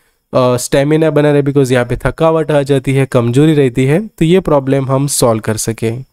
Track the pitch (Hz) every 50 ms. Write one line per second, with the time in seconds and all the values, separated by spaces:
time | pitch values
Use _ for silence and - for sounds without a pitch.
0 | _ _ _ _ _ _ - 127 127 127 139 143 - - 151 139 139 147 156 156
1 | 160 156 147 147 147 147 143 143 139 139 135 143 135 120 131 123 120 120 123 -
2 | - 131 - - 160 165 160 160 156 151 151 143 139 139 139 131 - 139 135 135
3 | 131 - - 123 117 120 120 139 151 160 156 143 139 123 120 131 131 135 151 190
4 | 226 214 - - 170 160 180 190 - 170 147 139 131 135 135 139 135 127 135 135
5 | 143 139 - - 135 117 110 110 - 113 104 107 - 113 110 - 113 110 117 131
6 | 135 -